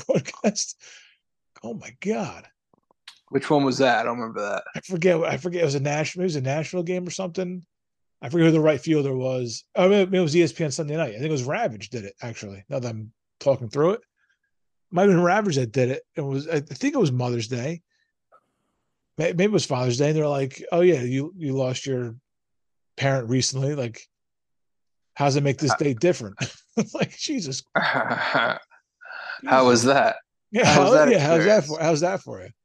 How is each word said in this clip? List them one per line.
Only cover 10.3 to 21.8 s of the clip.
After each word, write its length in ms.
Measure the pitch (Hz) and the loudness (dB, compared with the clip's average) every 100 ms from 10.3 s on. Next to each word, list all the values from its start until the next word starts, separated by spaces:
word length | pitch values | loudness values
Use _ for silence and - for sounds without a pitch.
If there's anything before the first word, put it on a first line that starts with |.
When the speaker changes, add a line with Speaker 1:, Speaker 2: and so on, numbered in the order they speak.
Speaker 1:
E 80 | 170 | 4
S 100 | 170 | 2
P 120 | - | 0
N 60 | 151 | -4
Sunday 260 | 135 147 156 | -4 -4 -4
Night. 140 | 143 | -4
I 80 | 104 | -4
think 80 | 156 | -4
it 40 | |
was 120 | 147 | -4
Ravage 460 | 123 190 214 104 104 | -4 -4 -4 -6 -10
did 160 | 117 98 | -12 -12
it, 80 | - | -12
actually, 420 | 117 113 104 98 - | -12 -12 -14 -16 -10
now 80 | 139 | -8
that 100 | 120 | -6
I'm 240 | 110 110 _ _ _ | -10 -14 _ _ _
talking 280 | 143 131 113 | -2 -2 -4
through 220 | 139 165 | 0 0
it. 80 | 220 - _ _ _ _ _ _ _ _ | 0 -8 _ _ _ _ _ _ _ _
Might 120 | 175 | 2
have 80 | 202 | 4
been 100 | 175 | 6
Ravage 340 | 175 208 202 135 | 4 2 2 0
that 160 | 120 | 0
did 180 | 131 127 | 0 0
it. 120 | 143 - | -2 -8
It 80 | - | -8
was, 260 | 139 135 156 | -4 -4 -2
I 120 | 156 | -4
think 340 | 151 143 277 | -4 -4 -2
it 40 | 285 | 0
was 140 | 160 | 0
Mother's 360 | 123 123 120 110 | 0 -2 -4 -4
Day. 340 | 120 135 170 - _ _ _ _ _ _ _ _ _ _ _ _ - | -6 -6 -8 -14 _ _ _ _ _ _ _ _ _ _ _ _ -4
May-, 140 | 170 | -2
maybe 120 | 175 | 0
it 60 | 208 | 2
was 140 | 190 - | 2 0
Father's 320 | 127 127 120 | -2 0 0
Day. 100 | 143 | 0
And 80 | 156 | 2
they're 100 | 151 | 0
like, 340 | 139 135 - - | -2 -4 -8 -2
"Oh, 80 | 175 | 4
yeah, 220 | 180 147 | 4 4
you, 320 | 123 131 156 190 | 0 -4 -4 -8
you 160 | 147 | -4
lost 320 | 135 127 131 | -2 -2 -4